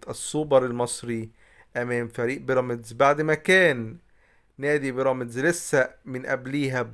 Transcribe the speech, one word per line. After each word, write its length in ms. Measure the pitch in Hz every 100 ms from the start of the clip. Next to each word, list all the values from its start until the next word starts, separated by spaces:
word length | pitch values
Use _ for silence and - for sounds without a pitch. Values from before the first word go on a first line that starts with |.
| -
السوبر 560 | 113 - 151 151 135 127
المصري 640 | 120 120 - 120 113 110 _ _ _ _ 123
أمام 300 | 120 120 117
فريق 340 | - 120 135
بيراميدز، 520 | 131 127 123 120 113
بعد 280 | 117 139 147
ما 120 | 156
كان 640 | 151 - 185 175 127 110 - _ _ _ _ _ -
نادي 340 | 139 147 135
بيراميدز 480 | 123 135 127 120 117
لسه 500 | 156 170 - 139 127 - -
من 200 | 127 131
قبليها 640 | 131 127 143 135 131 113